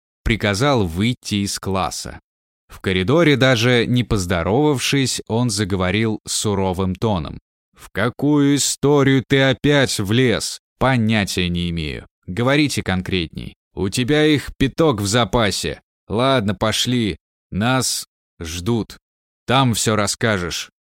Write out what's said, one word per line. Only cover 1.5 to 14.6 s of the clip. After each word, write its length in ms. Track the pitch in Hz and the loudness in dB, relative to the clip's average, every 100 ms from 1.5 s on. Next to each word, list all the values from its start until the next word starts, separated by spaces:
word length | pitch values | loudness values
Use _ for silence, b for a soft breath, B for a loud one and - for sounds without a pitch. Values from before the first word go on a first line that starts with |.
| - | -6
класса. 640 | - 95 78 - - - - _ _ _ _ | -4 -4 -4 -6 -12 -14 -20 _ _ _ _
В 120 | - | -6
коридоре, 560 | - 92 92 151 165 135 | -2 0 2 4 4 4
даже 500 | 131 123 120 123 110 | 4 4 2 2 2
не 160 | 123 | 0
поздоровавшись, 1200 | 117 110 87 92 82 113 151 135 - 143 131 - - | 0 -2 0 -2 0 2 2 0 0 0 0 -4 -4
он 200 | 110 123 | -2 -2
заговорил 680 | 101 101 95 92 101 113 107 - | -2 -2 0 0 0 0 -4 -6
суровым 680 | - 110 98 95 90 95 | -4 -2 0 0 -2 -4
тоном. 440 | 90 113 98 76 - - _ _ | -2 -2 -2 -4 -12 -18 _ _
"В 180 | _ - | _ -10
какую 640 | - 117 - 143 147 139 143 | -4 -2 -2 0 2 4 2
историю 640 | - - 139 147 139 135 110 | 0 0 2 4 4 2 2
ты 140 | 135 | 2
опять 580 | 135 127 143 143 127 - | 2 2 2 2 2 0
влез? 600 | 98 117 127 90 - - _ _ | 0 2 2 0 -4 -10 _ _
Понятия 720 | 127 127 110 110 98 - 90 | 0 2 2 2 0 -2 -2
не 180 | 87 87 | -2 -4
имею. 360 | 82 76 58 - _ - | -4 -6 -8 -14 _ -10
Говорите 560 | 92 120 147 147 - | -2 0 2 2 -2
конкретней. 720 | 98 92 90 92 80 - 60 - _ | -2 -4 -2 -4 -4 -8 -14 -16 _
У 160 | - 95 | -6 -4
тебя 360 | 123 120 151 151 | -2 0 2 4
их 220 | 147 - | 2 -2
пяток 460 | - | -4